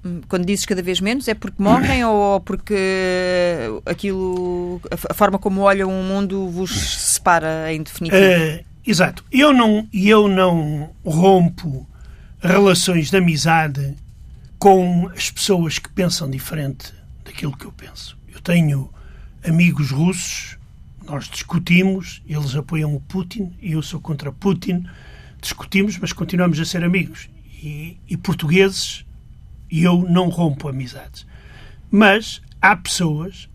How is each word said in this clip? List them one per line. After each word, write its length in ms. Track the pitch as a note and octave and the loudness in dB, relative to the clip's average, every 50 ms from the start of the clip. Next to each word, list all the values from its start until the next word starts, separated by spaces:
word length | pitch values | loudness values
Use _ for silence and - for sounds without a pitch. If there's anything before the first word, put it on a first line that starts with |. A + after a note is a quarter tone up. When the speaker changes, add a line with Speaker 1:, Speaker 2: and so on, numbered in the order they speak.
| - | -8
Speaker 1:
Hum, 160 | F3+ F3 E3+ - - | -8 -10 -10 -6 -4
quando 160 | - F3+ F3+ | -2 -2 0
dizes 200 | F3+ G3+ F#3+ - | 0 -2 -2 -2
cada 180 | - G#3 F3+ F3+ | -2 -4 -4 -2
vez 180 | F3 F#3 F3 | -2 -2 -2
menos, 260 | F#3+ G#3 A#3+ C#4+ B3+ | 0 0 -2 -2 -2
é 60 | - G#3+ | -4 -4
porque 280 | A3 - G3 - - | -4 -6 -10 -4 0
morrem 440 | G3 G3 A#3+ C4 C4 C4 C4 B3+ A#3+ | 4 4 4 4 4 2 0 0 2
<coughs> 0 | |
ou, 100 | A3+ G#3+ G#3 G3+ G3+ G3 | 2 2 2 4 2 2
ou 60 | F#3+ | 0
porque 380 | F#3 - F#3+ F#3+ - - G#3 G3 F#3+ F#3+ F#3+ F#3+ F#3 F#3 F3+ F3+ F3+ F3+ F3+ F3+ F3+ F3 E3+ D#3 A#2 A2+ A2 - - | 0 -4 -8 -8 -4 -4 -2 0 0 0 0 0 0 0 0 0 0 0 0 2 2 0 0 -2 -4 -6 -8 -8 -6
aquilo, 960 | - F3 F3 - G3+ F#3+ F#3+ F#3 F#3 F#3 F3+ F3+ F3+ F3+ F3 F3 F3 F3+ F3 - - | -6 -6 -4 -4 -4 -4 -2 -4 -4 -4 -4 -4 -4 -4 -4 -6 -6 -8 -10 -10 -10
a 20 | - | -10
f-, 120 | - - - | -8 -6 -8
a 40 | F#3+ | 0
forma 260 | - G#3+ G3 F#3+ F#3+ | 2 2 2 2 0
como 220 | - G#3 F#3+ F#3+ | -2 -2 -2 2
olham 280 | G3 G3 G3 G3 F#3+ F#3+ | 4 4 4 4 0 -2
o 140 | F#3+ F#3+ F#3 | -2 -4 -4
mundo 440 | F#3+ G3 G3 G3+ F3+ F#3+ G3 F#3+ F3+ | -2 -2 -2 -2 -2 -4 -4 -6 -6
vos 220 | E3+ F3 F#3+ F3 | -4 -6 -6 -4
separa, 1000 | - - - - - - - - - - - F#3 F3 E3 D#3 D#3+ D#3+ D#3+ D#3+ D#3+ D#3+ | -4 -6 -4 -6 -6 -4 -2 -2 -2 0 4 4 4 4 2 -2 -4 -4 -4 -4 -4
em 80 | D#3 D#3 | -6 -6
definitiva? 380 | - - - E3+ E3 G3 F#3 | -10 -8 -8 -2 4 6 6
Speaker 2:
Eh, 420 | G3 F#3+ F3+ E3+ D#3+ D#3 D3+ E3+ - - - - - | 8 8 6 4 2 0 -2 -8 -12 -18 -20 -10 -2
exato. 380 | B3 G#3 D#3 - F3 - - - - | 0 2 2 2 0 0 -10 -12 0
Eu 200 | - B3+ D4 D4+ C#4 | 4 6 6 8 6
não, 340 | B3 A#3 A3 G#3+ G#3+ G#3+ - - | 6 6 4 4 2 0 -2 -2
eu 340 | G3 F#3 A#3 A3 G#3+ G#3 | 2 4 6 6 6 6
não 640 | G3+ F#3+ F#3 F#3 F#3 E3+ E3 D#3 D3+ D3+ D3 D3+ E3 - - - | 4 4 4 4 4 4 2 0 -2 -4 -6 -6 -10 -14 -10 -6
rompo 840 | F3+ D#3 D#3+ F3 G3 F#3+ F#3 E3+ E3+ - - - D#3 C3+ C3 - - - - - - - - - - - - | -2 0 4 6 6 8 8 6 2 0 -4 -8 -8 -8 -8 -10 -14 -20 -20 -20 -20 -20 -20 -20 -20 -18 -6
relações 680 | - F3 F3+ G3 G3+ G3 F3+ F3 - F#3+ F3+ E3+ D3+ C3 | 0 2 4 6 6 6 4 4 2 0 0 0 0 2
de 60 | G3 | 2
amizade 800 | F#3+ F3+ F3 D#3 C#3+ C3+ E3 E3 D#3+ D#3+ D3+ C3+ C#3 C#3 C#3 C#3+ - - - - - - - - - - - - | 2 2 2 0 0 2 2 2 2 2 0 -4 -4 -6 -6 -8 -10 -16 -20 -20 -20 -20 -20 -20 -20 -20 -20 -12
com 520 | - - G3+ F#3+ F#3+ F3+ F3+ F3+ E3+ F3 F3+ - | 4 6 8 8 8 6 4 2 2 0 -2 -6
as 140 | - - - | -8 -8 -8
pessoas 480 | - - - - G3 F3 E3+ D#3 C#3 | -6 -4 0 0 2 2 2 -2 -4
que 120 | - - - | -6 -10 -8
pensam 400 | - - F3+ F3 F3 - D#3+ C3+ | -4 -2 0 0 0 -2 -4 -6
diferente 640 | C3 C3+ - - - D#3 C#3+ C#3 C#3 - - - - - - - - - - | -8 -8 -8 -8 -6 -6 -6 -6 -8 -10 -14 -20 -20 -20 -20 -20 -20 -20 -20
daquilo 300 | - - - - D3 C3+ | -18 -12 -8 -8 -8 -8
que 100 | - - | -8 -16
eu 60 | - | -18
penso. 460 | - - - - - - - - - - - - - | -18 -18 -20 -20 -18 -16 -18 -18 -18 -20 -20 -20 -20
Eu 60 | - | -12
tenho 500 | - E3+ E3+ E3+ D#3+ D3+ C#3+ C3+ C3 - - - - - - - - - - - - | -2 0 2 2 2 2 0 -2 -4 -8 -14 -20 -20 -20 -20 -20 -20 -20 -20 -10 -4
amigos 460 | E3+ D#3+ E3 F3 E3+ C#3+ C3+ D3 C3 | 0 2 4 4 2 2 0 -2 -2
russos, 680 | C3+ C#3 D#3+ F3+ F#3+ F3+ - - - - - - - - - - - - - - - - - | 0 0 0 0 0 -2 -8 -8 -10 -10 -12 -14 -16 -20 -20 -20 -20 -20 -20 -20 -20 -20 -14
nós 220 | - D3 C#3 - - | -12 -10 -10 -10 -10
discutimos, 920 | - - - - E3 D#3+ - - F3 F3+ F#3 F#3+ F#3+ F#3+ F3 - - - - | -12 -14 -10 -4 -4 -4 0 2 2 2 4 2 0 -2 -6 -10 -16 -18 -12
eles 280 | - D3+ D3+ D3 C#3 B2+ | -8 -6 -6 -4 -4 -4
apoiam 400 | D#3 D3 - E3 D#3 D3+ D3 D3 | -6 -6 -4 -4 -4 -2 -2 -4
o 40 | C#3 | -6
Putin 500 | C#3 - - F#3 F3+ F3+ - A3+ G3 F3 F3 - | -8 -8 -6 -6 -6 -6 -8 -8 -8 -8 -10 -12
e 120 | - F#3 D#3 | -8 -6 -6
eu 80 | D#3 | -4
sou 180 | D3 - - D#3 | -6 -6 -10 -10
contra 320 | - - D#3 - D3 C#3+ | -8 -8 -8 -6 -8 -12
Putin. 540 | - - - G3 G3 - - F#3+ F3+ F3 F3+ F3 - - - - - - - - - - | -12 -2 0 0 0 0 -2 -4 -4 -4 -4 -8 -16 -20 -20 -20 -20 -20 -20 -20 -20 -12
Discutimos, 560 | - - - - - - - F#3+ G3 G#3+ F3+ - | -10 -10 -10 -10 -12 -2 0 0 0 0 -2 -6
mas 120 | - E3+ - | -6 -8 -6
continuamos 460 | - E3+ - - F3 F3+ F3+ D#3 D3+ | -6 -6 -2 0 2 2 2 2 0
a 60 | E3 | -2
ser 180 | E3 - E3+ E3+ | -4 -4 -2 0
amigos. 460 | F3 F3+ F#3+ D#3 - - - - - - - - - - - - | 0 0 0 -2 -4 -8 -18 -20 -20 -20 -20 -20 -20 -20 -16 -14
E, 340 | D3 D3 D3 D#3 E3 - - - - | -14 -12 -12 -14 -16 -18 -20 -12 -10
e 80 | F#3 | -10
portugueses, 880 | E3+ - F#3+ D#3 C#3 E3 D3 E3 F#3+ F#3+ G3 F#3+ - - - - - - - - - - - - - - - - - - - | -6 -4 -4 -4 -2 0 2 2 2 2 2 -2 -4 -8 -8 -10 -14 -16 -20 -20 -20 -20 -20 -20 -20 -20 -20 -20 -20 -14 -6
eu 340 | E3+ D#3+ E3+ F3 F3 F3 F#3 F3+ | -2 0 2 2 2 2 2 2
não 200 | E3+ F#3 F#3 E3+ | 2 2 2 0
rompo 380 | E3+ E3+ E3+ D#3+ C#3 C3+ - | 0 0 0 0 0 0 -2
amizades. 580 | C#3+ B2+ C3+ C3 B2 - - - - - - - - - - - - - - - - - - - - | -2 -6 -8 -8 -10 -12 -16 -18 -18 -20 -20 -20 -20 -20 -20 -20 -20 -20 -20 -20 -20 -20 -20 -6 0
Mas 500 | - G3 G#3+ G3 G3 A3 A3 - - - - - - - | 4 6 6 6 6 4 0 -6 -12 -14 -16 -20 -6 2
há 140 | - F#3+ G#3+ | 2 2 2
pessoas 720 | - F3 - - - F3+ D#3+ D3+ D3+ D#3+ F#3+ - - - - | 2 -2 -6 -4 -2 -2 -2 -2 -4 -6 -10 -12 -16 -20 -20